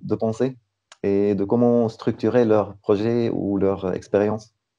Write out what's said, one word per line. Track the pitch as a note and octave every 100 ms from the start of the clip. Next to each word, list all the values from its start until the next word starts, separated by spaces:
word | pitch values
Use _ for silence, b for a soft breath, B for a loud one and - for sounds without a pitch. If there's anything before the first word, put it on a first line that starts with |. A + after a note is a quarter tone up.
de | - A2
penser | A2+ A2 C3+ C3 _ _ _ -
et | G#2 G2+ G2+ G2
de | G2
comment | A#2+ A#2+ A#2+ A2+
structurer | - - A2+ A2 B2
leur | A#2 G#2+ F#2+ G2
projet | - G2+ A2 A#2+ A#2
ou | F2 F#2+ G2
leur | F#2+ G2 F#2+
expérience. | - - G2+ G#2 A2 - _ _